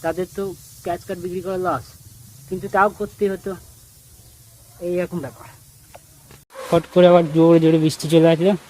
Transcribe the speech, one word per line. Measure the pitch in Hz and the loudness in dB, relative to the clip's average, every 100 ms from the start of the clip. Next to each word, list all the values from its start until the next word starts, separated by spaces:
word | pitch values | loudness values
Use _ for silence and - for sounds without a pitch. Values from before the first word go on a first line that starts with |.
তাদের | 165 165 185 - | -6 -6 -8 -8
তো | 196 170 - - - | -10 -12 -20 -16 -10
ক্যাশ | 170 - | -10 -10
কার্ড | 185 175 | -12 -10
বিক্রি | 180 180 | -10 -8
করা | 185 185 | -6 -4
লস, | 139 - - - - - - - | -6 -8 -20 -20 -20 -20 -20 -12
কিন্তু | 185 196 196 | -12 -4 0
তাও | 208 202 | 0 0
করতে | 208 - 202 | -12 -4 -4
হতো, | 190 196 180 - - _ _ _ - - _ _ _ _ - 175 | -4 -10 -12 -16 -20 _ _ _ -20 -20 _ _ _ _ -12 -6
এইরকম | 180 175 175 135 | -6 -6 -8 -12
ব্যাপার। | - - - _ _ _ - _ _ _ - _ - - | -16 -20 -20 _ _ _ -20 _ _ _ -20 _ -18 -4
ফট | 170 165 | -4 0
করে | 180 180 | 4 6
আবার | 175 165 156 | 6 2 2
জোরে | 165 170 | 4 6
জোরে | 160 160 | 4 2
বৃষ্টি | 156 - 156 | 0 -4 0
চলে | 165 165 | 4 4
আসলো। | 160 180 196 | 2 0 -2